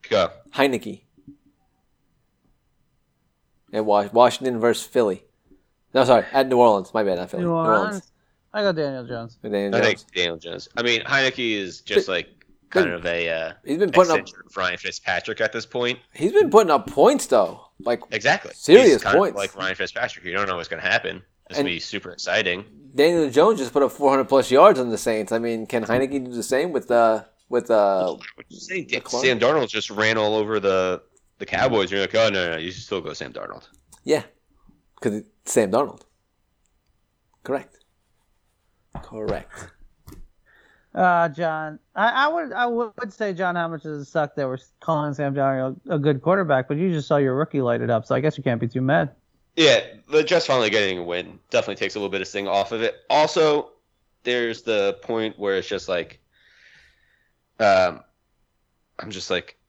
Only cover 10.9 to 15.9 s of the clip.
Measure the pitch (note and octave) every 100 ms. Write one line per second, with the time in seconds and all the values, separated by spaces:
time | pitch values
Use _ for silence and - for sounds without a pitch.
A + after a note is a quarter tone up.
10.9 | A#2 - C#3 C3 C3 A#2+ G#2 F#2+ E2 -
11.9 | G2+ F#2+ F2+ D#2+ _ _ _ _ F#2 F2
12.9 | F2 F2 E2+ E2 E2 E2 F2 - D3+ G3
13.9 | E3 F3+ D#3+ - - - G2 F#2 F2+ F#2+
14.9 | - - F2+ - A2 A2+ A#2 A2 B2+ A#2+